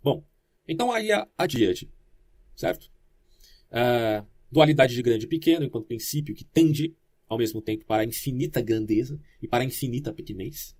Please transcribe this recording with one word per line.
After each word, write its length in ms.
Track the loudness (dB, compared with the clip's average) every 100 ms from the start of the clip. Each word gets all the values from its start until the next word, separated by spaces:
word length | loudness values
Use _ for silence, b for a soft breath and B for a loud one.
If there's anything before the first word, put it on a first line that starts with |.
Bom, 200 | 0 -2 _ _ _ _ -8
então 240 | -2 0
aí 200 | 0 2
a, 160 | 0 0 -2
a 100 | -2
díade, 420 | 2 2 0 -8 -20 _ _ _ _ -20 -6
certo? 360 | -4 -4 -10 _ _ _ _ b b b _
Ah, 540 | -2 2 2 0 -2 -6 _ _
dualidade 420 | 4 6 6 4
de 80 | 4
grande 240 | 2 2 0
e 40 |
pequeno, 340 | 0 2 2
enquanto 240 | 2 -6 -6
princípio 480 | -8 -4 -4 -4 -10
que 80 |
tende, 500 | -2 2 4 2 -2 -8 _ _ _
ao 80 | -2
mesmo 240 | -2 -4
tempo, 240 | -6 -6 -2
para 180 | 0
a 20 | 0
infinita 560 | -4 -6 -4 -2 -2
grandeza 580 | 0 -2 2 0 0 -8 b b
e 60 | -4
para 160 | -2
a 40 | -2
infinita 460 | -4 -6 -4 -6
pequenez. 600 | -10 -12 -10 -10 -12 -16 -18